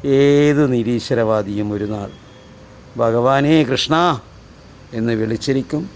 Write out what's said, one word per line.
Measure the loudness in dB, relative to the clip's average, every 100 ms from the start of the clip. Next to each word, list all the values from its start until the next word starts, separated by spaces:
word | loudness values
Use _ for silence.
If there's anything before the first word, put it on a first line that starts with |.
| 2
ഏത് | 4 4 4 4 2 2
നിരീശ്വരവാദിയും | 0 0 -4 -2 -2 0 0 -2 -6 -4
ഒരു | -4 -6
നാൾ | -6 -10 -16 -20 -20 -20 -20 -20 -20 -16 -2
"ഭഗവാനേ | 0 2 2 2 4 2
കൃഷ്ണ" | 2 -2 -2 0 0 -2 -8 -20 -20 -20 -20 -20 -12
എന്ന് | -6 -2
വിളിച്ചിരിക്കും. | -2 -2 -4 -2 -4 -4 -8 -8